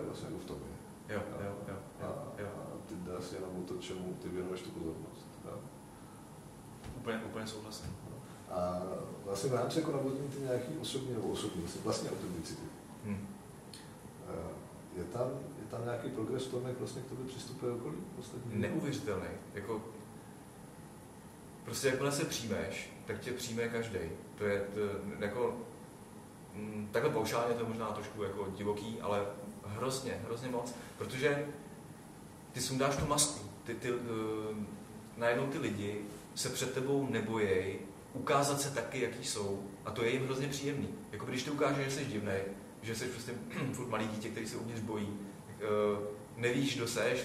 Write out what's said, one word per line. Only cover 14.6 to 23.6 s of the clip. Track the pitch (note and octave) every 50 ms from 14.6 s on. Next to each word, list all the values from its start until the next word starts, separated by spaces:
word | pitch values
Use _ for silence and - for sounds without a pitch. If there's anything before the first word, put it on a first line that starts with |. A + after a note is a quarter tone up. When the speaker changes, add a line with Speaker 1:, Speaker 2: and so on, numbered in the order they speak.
| - - - - - - - F2+
Speaker 1:
je | E2+
tam, | - - A#2+ B2+ - - - - - - -
je | G#2+ -
tam | A#2+ A#2+ A#2+
nějaký | A#2+ A#2+ - - B2+
progres | - A2+ A2 - B2+ B2+ C3
v | -
tom, | B2+ B2 B2
jak | B2+ B2 -
vlastně | - - - -
k | B2 -
tobě | B2 B2+ B2+
přistupuje | B2+ - - - - A#2+ - B2 B2
okolí | A#2+ A#2 - - - - - - - -
ostatní? | B2 - - B2 A#2 A#2+ G#2 G#2
Speaker 2:
Neuvěřitelný. | G#2 - - D#3+ - C#3 - - - G#2 G2 F#2 E2+ E2 F2+ - - - -
Jako, | G2+ - G#2+ A2+ G#2+ - - - - G#2 - - - - - - - - - - - - - - - - - - - - - - - - - - - - - - - -
prostě | - A#2 - - C3
jakmile | C3 C3 C#3 C#3+
se | C#3 C#3+ D#3+
přijmeš, | - - - A#2 A2 G2 E2+ D#2+ D#2+ - - - - - - -
tak | - G#2 -
tě | - B2+
přijme | B2 - - A2+ A2+ A#2